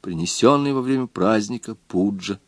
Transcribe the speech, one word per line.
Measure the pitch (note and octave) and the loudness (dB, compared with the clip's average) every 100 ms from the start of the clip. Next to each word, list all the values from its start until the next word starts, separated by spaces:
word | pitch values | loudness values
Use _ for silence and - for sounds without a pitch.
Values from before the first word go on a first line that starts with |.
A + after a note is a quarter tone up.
принесенный | - E2 E2+ - A#2+ C#3+ C#3+ | -8 -6 -4 4 4 6 2
во | C3+ | -2
время | B2+ C3+ B2+ | -2 -2 -4
праздника | - F#2 A2 G#2 A#2+ - A2+ _ | -2 2 2 0 -8 -10 -14 _
Пуджа | F2+ G2 G2+ F#2 G2 | 0 0 -2 -8 -10